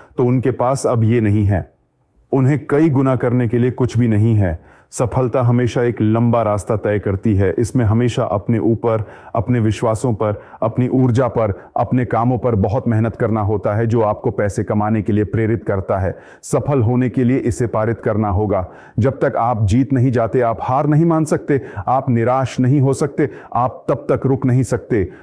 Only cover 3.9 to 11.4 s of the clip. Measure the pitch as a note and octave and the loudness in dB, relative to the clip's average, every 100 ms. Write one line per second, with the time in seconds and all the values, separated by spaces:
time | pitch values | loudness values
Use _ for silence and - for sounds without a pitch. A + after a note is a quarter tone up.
3.9 | A#2 A#2+ G#2 A2 A2 F#2 E2 - - _ | 2 2 2 2 2 0 -2 -10 -20 _
4.9 | - B2+ B2+ B2+ C3 B2 A#2+ A#2+ C3+ A#2+ | -4 -2 0 0 0 2 2 0 0 -2
5.9 | - G#2+ A2+ A#2 A#2 A2 G#2 - G#2+ G#2+ | 0 0 2 2 2 2 -2 -2 -2 0
6.9 | G#2 G#2 F#2+ A#2 G2 G2 - A#2 C3 A2 | -2 -2 -2 0 2 2 0 -2 0 2
7.9 | A2+ B2 B2 A#2+ G2+ - A2+ A2 A2+ A#2 | 2 0 0 -2 -2 -2 0 0 0 0
8.9 | A2 G#2 - - - G2 B2 A2 G#2 A#2+ | -2 -4 -12 -8 -4 -2 0 0 0 0
9.9 | G#2+ C3 G#2+ G#2+ G#2 - - A2+ A#2+ B2 | 0 -2 -2 -2 -4 -8 -6 -4 -2 0
10.9 | B2+ B2+ A#2 B2 A#2+ | 2 2 2 0 0